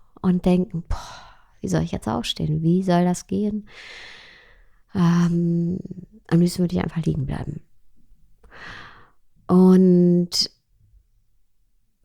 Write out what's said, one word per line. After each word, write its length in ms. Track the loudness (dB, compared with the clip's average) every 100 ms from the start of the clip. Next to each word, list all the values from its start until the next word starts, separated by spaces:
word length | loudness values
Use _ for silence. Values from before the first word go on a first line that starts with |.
| _ -6
und 260 | -2 0 2
denken, 380 | 0 0 -6 -8
„Boah, 80 | -8 -10 -20 -20 -20 _ _
wie 80 | -4
soll 140 | -2
ich 100 | -4
jetzt 160 | -6 -6
aufstehen? 520 | -6 -6 -6 -4 -2
Wie 220 | 0 0
soll 220 | 0 0 0
das 200 | -2 -6
gehen? 440 | -6 -4 -6 -10 -18 -20 -20 -20 -20 -20 -20 _ _ _ _ _
Ähm, 840 | 0 2 2 2 0 0 0 -2 -6 -10 -16 -20 -20 -2
am 100 | 2
liebsten 180 | 2 0
würde 140 | -2 -2
ich 80 |
einfach 180 | -4 -4
liegen 220 | -4 -4 -4
bleiben.“ 360 | -6 -8 -12 -16 -20 -20 -20 -20 -20 _ _ -20 -20 -20 -18 -20 -20 -20 _ _ _ 0
Und 1040 | 6 6 8 6 6 4 2 0 -4 -6 _ _ _ _ _ _ _ _ _ _ _ _ _ _ _